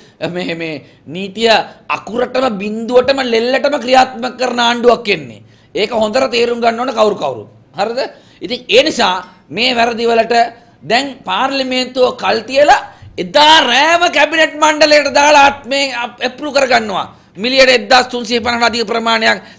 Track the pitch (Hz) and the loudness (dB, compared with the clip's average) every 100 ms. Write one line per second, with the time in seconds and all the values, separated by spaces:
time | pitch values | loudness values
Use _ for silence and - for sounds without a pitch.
0 | - _ 156 175 175 165 165 147 - _ | -20 _ -8 -6 -6 -6 -8 -10 -14 _
1 | - 165 196 202 226 208 - - - - | -14 -10 -10 -2 2 2 0 -14 -10 -10
2 | - 233 247 254 262 196 208 214 226 247 | -6 -4 -2 -2 -2 -4 -8 -8 0 2
3 | 254 269 254 226 240 269 277 285 226 254 | 2 -2 -2 -2 0 0 0 -2 2 2
4 | 254 226 247 240 254 240 233 240 240 226 | 2 -2 -10 -4 -4 0 -2 2 2 2
5 | 226 180 131 104 - _ _ 151 220 233 | 0 -4 -6 -18 -20 _ _ -6 -4 -2
6 | 214 214 262 233 233 233 233 226 254 226 | -2 0 -2 0 -2 0 -2 -2 -4 0
7 | 214 190 147 117 101 - _ 151 214 233 | 0 0 -6 -8 -14 -20 _ -6 -4 -4
8 | 311 - _ _ 180 202 - 190 214 214 | -8 -10 _ _ -10 -10 2 2 2 0
9 | 202 185 - _ _ 170 247 240 233 226 | 0 -2 -8 _ _ -4 -2 0 -2 0
10 | 233 226 214 233 233 - _ _ - 233 | 0 0 2 2 0 -4 _ _ -2 -2
11 | 277 254 - 190 269 277 262 254 247 277 | -2 -10 -6 -4 -2 -2 -4 -4 -4 0
12 | 254 - 190 220 226 269 294 403 - - | 0 0 -2 -2 -2 2 4 4 0 -20
13 | - - 180 285 302 320 254 247 311 339 | -16 -10 -2 4 6 4 4 2 2 2
14 | 349 285 294 320 311 294 311 302 302 294 | 2 2 0 2 0 2 0 4 4 4
15 | 277 277 285 294 277 277 226 277 277 240 | 4 2 6 6 6 2 -4 -2 -2 -4
16 | 240 220 240 247 294 262 262 240 220 175 | -10 -6 -8 -6 -4 0 2 0 0 -6
17 | 123 - _ - 233 269 262 247 202 247 | -6 -12 _ -8 -2 4 4 2 2 2
18 | 254 240 220 240 226 233 233 233 208 226 | 2 -6 -4 -2 -2 0 0 -2 -4 -2
19 | 226 226 220 214 - | 0 0 0 -2 -6